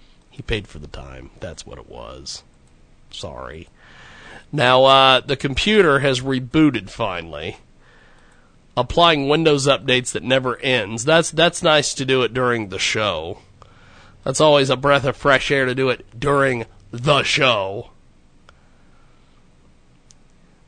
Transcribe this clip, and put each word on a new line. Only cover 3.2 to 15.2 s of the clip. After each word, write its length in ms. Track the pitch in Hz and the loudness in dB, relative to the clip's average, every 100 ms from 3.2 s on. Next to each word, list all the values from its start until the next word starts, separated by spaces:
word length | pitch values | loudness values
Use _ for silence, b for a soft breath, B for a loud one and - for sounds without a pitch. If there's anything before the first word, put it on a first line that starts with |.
| 90 65 62 78 87 _ B B B B B B B | -14 -14 -14 -16 -18 _ B B B B B B B
Now, 340 | 147 123 127 135 | 0 4 6 6
uh, 340 | 135 131 131 | 6 6 4
the 160 | - 139 | 0 -4
computer 640 | 143 131 - 214 175 139 | -4 -2 2 4 4 4
has 220 | 139 127 | 2 -2
rebooted 680 | 131 131 127 160 156 123 98 | -2 -4 -2 2 2 2 -6
finally, 680 | - 110 90 82 73 82 - - _ b b b b b b b b b - | -8 -6 -6 -10 -10 -10 -12 -16 _ b b b b b b b b b -6
applying 500 | 127 - 170 156 139 | -2 2 4 4 2
Windows 400 | 151 160 147 139 | 2 2 2 2
updates 460 | 135 135 127 123 | 0 0 0 -2
that 100 | - | -6
never 340 | 120 131 127 117 | 0 0 0 -4
ends. 440 | 139 127 98 113 | -2 -2 -2 -4
That's, 260 | 123 160 165 | 0 2 2
that's 300 | 156 170 - | 0 0 0
nice 300 | 170 151 139 - | 2 2 0 -4
to 100 | 131 | -2
do 160 | 131 | 0
it 120 | 120 | 0
during 360 | 120 123 120 104 | -2 -2 -2 -6
the 100 | 92 | -6
show. 600 | - 113 107 82 82 101 - - b b b b b b | -4 -2 -2 -4 -8 -12 -18 -20 b b b b b b
That's 160 | - 139 | -6 0
always 300 | 156 143 139 | 4 4 2
a 80 | 127 | 0
breath 260 | 139 143 | 2 2
of 140 | 135 | 0
fresh 340 | 123 | -2